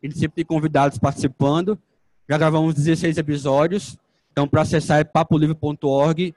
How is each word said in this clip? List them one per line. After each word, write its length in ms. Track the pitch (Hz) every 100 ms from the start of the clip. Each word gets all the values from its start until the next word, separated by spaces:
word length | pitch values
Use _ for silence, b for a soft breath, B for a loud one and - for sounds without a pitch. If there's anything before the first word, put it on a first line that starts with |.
A 40 | 202
gente 120 | -
sempre 180 | 156 175
tem 100 | 165
convidados 520 | 160 151 147 143 -
participando. 800 | 139 143 143 - 139 156 180 214 _ _ _ _ _
Já 80 | 151
gravamos 380 | 160 156 160 147
dezesseis 420 | 151 165 170 160
episódios. 800 | 151 147 139 139 160 202 - - _ _ _
Então, 160 | - 143
pra 140 | 156
acessar 380 | 156 165 147 151
é 40 |
papo 340 | 151 - 165 160
livre 180 | 156 156
ponto 320 | 147 147 143
org. 460 | 139 147 160 180